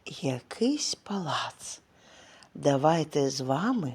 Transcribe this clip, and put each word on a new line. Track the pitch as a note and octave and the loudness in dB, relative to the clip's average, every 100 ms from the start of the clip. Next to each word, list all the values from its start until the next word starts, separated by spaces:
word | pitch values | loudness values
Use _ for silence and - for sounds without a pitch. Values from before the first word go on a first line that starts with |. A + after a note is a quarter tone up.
| - | -16
якийсь | - C3+ B2+ - - A#3+ D4 - | -6 -4 -4 -6 0 0 2 -2
палац. | - - G3+ E3 - - - - - _ _ - - - - - | -6 -6 -4 -2 -4 -4 -8 -14 -14 _ _ -20 -20 -20 -20 -18
Давайте | - C#3+ C#3 D#3 E3+ D3+ D3 C3+ | -2 2 4 4 4 2 2 0
з | C3+ | 0
вами | C3 C#3 A3 B3 C#3 | 0 0 0 0 -2